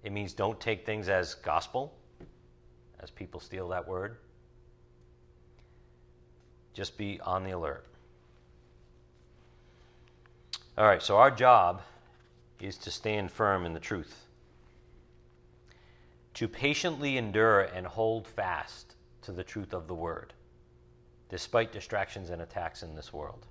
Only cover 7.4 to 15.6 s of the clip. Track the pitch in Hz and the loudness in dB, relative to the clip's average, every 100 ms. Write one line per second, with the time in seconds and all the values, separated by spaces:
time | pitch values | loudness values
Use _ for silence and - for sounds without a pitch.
7.4 | 95 92 78 64 - - - - - - | -2 -4 -4 -6 -12 -20 -20 -20 -20 -20
8.4 | - - - - - - - - - - | -20 -20 -20 -20 -20 -20 -20 -20 -20 -20
9.4 | - - - - - - - - - - | -20 -20 -20 -20 -20 -20 -20 -20 -20 -20
10.4 | - - - - 107 95 - 101 131 117 | -16 -14 -10 4 6 6 6 8 8 8
11.4 | 127 120 87 92 - - - - - _ | 8 8 8 0 -10 -20 -20 -20 -20 _
12.4 | - - 98 92 - - 110 107 95 - | -20 -14 -12 -10 -10 -6 -2 -2 -4 0
13.4 | 107 95 87 82 - 98 78 - - - | 2 2 0 -6 -6 -6 -6 -16 -20 -20
14.4 | - - - - - - - - - - | -20 -20 -20 -20 -20 -20 -20 -20 -20 -20
15.4 | - - | -20 -20